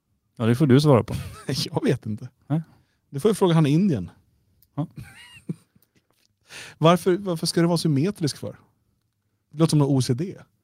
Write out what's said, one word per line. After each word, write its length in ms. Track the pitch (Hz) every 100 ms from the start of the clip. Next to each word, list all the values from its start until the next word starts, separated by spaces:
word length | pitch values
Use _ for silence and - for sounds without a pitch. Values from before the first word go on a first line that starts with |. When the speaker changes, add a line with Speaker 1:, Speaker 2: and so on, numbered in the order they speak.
| _ _ _ -
Speaker 1:
Ja, 100 | 113
det 80 |
får 120 | 120 156
du 140 | 127
svara 220 | 151 120
på. 100 | - - - - -
Speaker 2:
<laughs> 0 |
Jag 380 | 139 - -
vet 220 | 269 135 113
inte. 220 | 107 123 _ -
Speaker 1:
Nej. 160 | 151 160 _ _ _ _
Speaker 2:
Det 100 | 139
får 80 | 214
jag 80 | 202
fråga 160 | 185
han 120 | 165 143
i 40 |
Indien. 400 | 156 202 120 90 _ _ _ _ _ _
Speaker 1:
Ja. 120 | - 156
Speaker 2:
<laughs> 1900 | - - - - - - - _ _ _ _ _ _ _ _ _ - - -
Varför, 380 | 156 175 196 180
varför 300 | 196 165 165
ska 140 | -
det 60 | 170
vara 120 | 165
symmetrisk 580 | 165 135 180 - 147 -
för? 200 | 104 - _ _ _ _ _ _ _ _ _
Det 60 | 151
låter 120 | 160
som 80 | 156
någon 180 | 139 135
O 60 |
C 120 | 123
D. 220 | 123 185 - - _